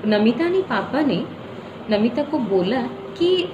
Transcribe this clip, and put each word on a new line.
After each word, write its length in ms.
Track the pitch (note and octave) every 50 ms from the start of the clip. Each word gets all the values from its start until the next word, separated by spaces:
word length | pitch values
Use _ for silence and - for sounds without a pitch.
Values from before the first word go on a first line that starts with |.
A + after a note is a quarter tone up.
| -
नमिता 420 | G#3+ G#3 G#3 G#3+ A3 A#3+ A#3+ E4 F4
ने 140 | F4+ F#4+
पापा 380 | - - B3 G3+ F#3+ - - C#4
ने 240 | D#4 C#4 F#3 F3+ C#4+ - - - - - - - - - - - - -
नमिता 320 | G#3+ G3+ G#3+ B3 B3 D4
को 160 | C#4+ D4 D#4 D4
बोला 440 | A#3+ F#3+ G3 F#3+ F3 F#3+ A#3+ C4 A#3 - - - - - - -
कि 300 | E4+ F4+ F#4 F4+ - -